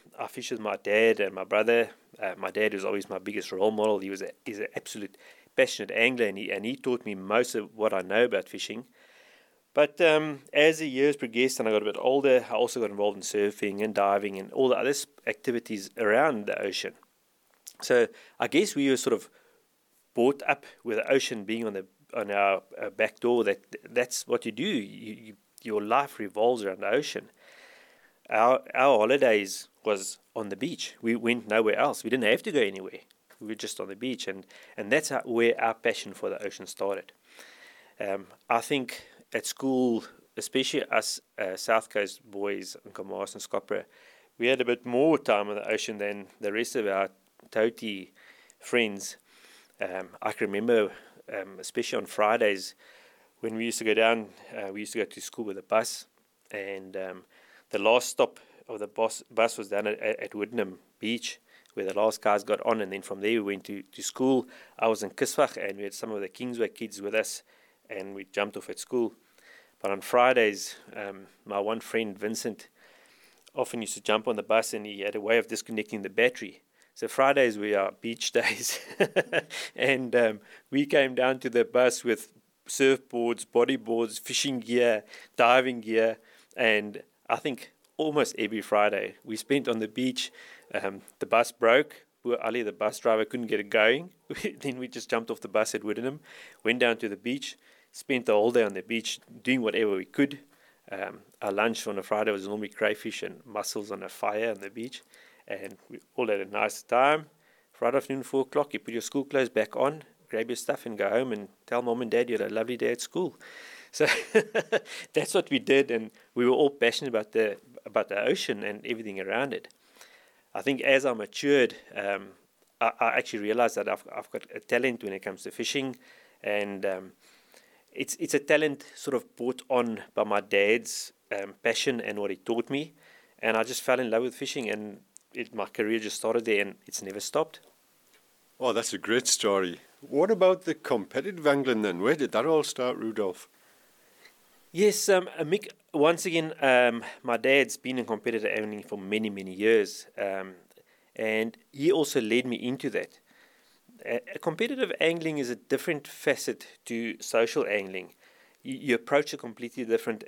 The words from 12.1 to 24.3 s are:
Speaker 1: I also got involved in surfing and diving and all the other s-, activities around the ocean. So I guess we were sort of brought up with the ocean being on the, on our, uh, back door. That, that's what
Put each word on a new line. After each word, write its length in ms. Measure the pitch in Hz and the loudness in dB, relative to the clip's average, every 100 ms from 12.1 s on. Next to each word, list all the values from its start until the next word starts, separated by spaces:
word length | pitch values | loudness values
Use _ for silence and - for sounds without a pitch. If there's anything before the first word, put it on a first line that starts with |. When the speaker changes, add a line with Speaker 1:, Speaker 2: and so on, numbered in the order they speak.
| 139 135 127 110 | 4 6 4 4
Speaker 1:
I 60 | |
also 260 | 110 120 127 | 0 0 0
got 100 | 107 | -4
involved 260 | 101 104 98 | 0 -2 -2
in 60 | |
surfing 600 | 87 104 101 101 104 98 | -4 0 0 0 -4 -2
and 100 | 110 | -2
diving 460 | 101 101 101 101 95 | 2 2 2 0 -8
and 140 | 95 | -4
all 160 | 127 131 | 2 2
the 80 | 101 | 4
other 140 | 123 | 0
s-, 160 | 143 - _ - | -2 -6 _ -8
activities 640 | 107 - 120 117 104 98 - | -4 -4 -4 -4 -8 -8 -2
around 480 | 107 113 156 113 104 | 4 4 4 0 -4
the 140 | 101 | -4
ocean. 320 | 101 - - - _ _ _ _ _ _ - - | -4 -4 -8 -12 _ _ _ _ _ _ -20 -8
So 240 | - 123 110 - - - | 2 4 4 -2 -20 -6
I 80 | 120 | 0
guess 300 | 151 208 143 | 2 2 2
we 120 | 139 | 2
were 80 | 123 | 2
sort 180 | - | 2
of 140 | 110 - _ _ _ _ _ _ _ _ | -2 -2 _ _ _ _ _ _ _ _
brought 300 | - 123 139 - | 2 2 2 0
up 180 | 143 - - | -2 -6 -12
with 140 | 117 107 | -4 -2
the 120 | - | 2
ocean 320 | 135 - 117 | 2 2 -4
being 240 | 98 113 110 | -6 -4 -4
on 60 | |
the, 140 | 98 95 _ _ 117 | -6 -10 _ _ -8
on 140 | 101 | -2
our, 320 | 101 101 95 - - | 2 4 2 -2 -12
uh, 100 | 104 | -8
back 280 | 104 110 - | 0 0 2
door. 240 | 120 120 | 2 4
That, 220 | 101 95 _ - - | 2 0 _ -18 -4
that's 380 | 117 123 - | -2 -2 -4
what 180 | - | -2